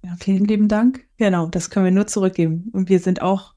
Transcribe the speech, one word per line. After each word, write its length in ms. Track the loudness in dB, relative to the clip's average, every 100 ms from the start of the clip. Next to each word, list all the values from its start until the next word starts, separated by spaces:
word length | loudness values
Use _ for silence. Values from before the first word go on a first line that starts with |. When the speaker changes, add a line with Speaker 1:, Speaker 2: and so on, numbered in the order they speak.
Speaker 1:
Ja, 120 | -12 -8
vielen 260 | -2 0 2
lieben 220 | 2 2
Dank. 380 | 4 2 0 _ _
Speaker 2:
Genau, 300 | 0 0 -2
das 220 | -6 -4
können 160 | 0 2
wir 60 |
nur 160 | 2 0
zurückgeben. 640 | 0 -2 0 -2 -2 -6
Und 160 | -6 2
wir 100 | 2
sind 220 | 2 -2
auch 320 | 0 -2 -4